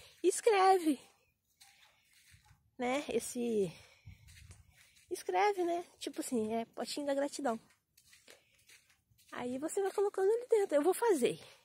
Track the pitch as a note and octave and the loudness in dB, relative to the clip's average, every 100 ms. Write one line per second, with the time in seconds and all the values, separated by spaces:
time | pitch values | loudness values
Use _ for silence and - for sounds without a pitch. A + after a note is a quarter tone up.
0 | - - F4 - B4 G4+ F#4+ F#4+ D#4+ C4+ | -20 -2 0 2 4 6 6 6 4 -2
1 | - _ - - _ _ - _ - _ | -4 _ -20 -20 _ _ -20 _ -20 _
2 | _ _ _ - _ _ _ - B3 C4+ | _ _ _ -20 _ _ _ -6 -4 -4
3 | C#4+ A#3 - B3 A#3+ A3 F3+ - - _ | -2 -4 -4 -4 -2 0 0 -4 -20 _
4 | - - - - - - - _ - _ | -20 -20 -20 -20 -20 -20 -20 _ -20 _
5 | _ F4+ - F4+ G#4 G4 F4 F4 F4 _ | _ -10 -4 0 2 2 -2 -2 -6 _
6 | D#4+ D4 - A#3+ G#3+ A3+ A3+ - A#3 - | -10 -8 -6 -4 -2 -4 -6 -8 -8 -6
7 | C#4+ C#4 C#4+ - C#4 A3+ - _ _ _ | -4 -2 -2 -4 -4 -4 -8 _ _ _
8 | _ - - - _ _ _ - _ _ | _ -20 -20 -20 _ _ _ -20 _ _
9 | _ _ _ - B3 C4 D#4 - G4 G#4 | _ _ _ -10 -6 -6 -4 -2 -2 0
10 | G4+ - F#4+ A#4 B4 A4 G4 D4 D4+ F4+ | -2 0 2 2 2 2 2 2 2 2
11 | A#4+ D#4+ G#3+ - - - | 2 4 2 -2 -10 -20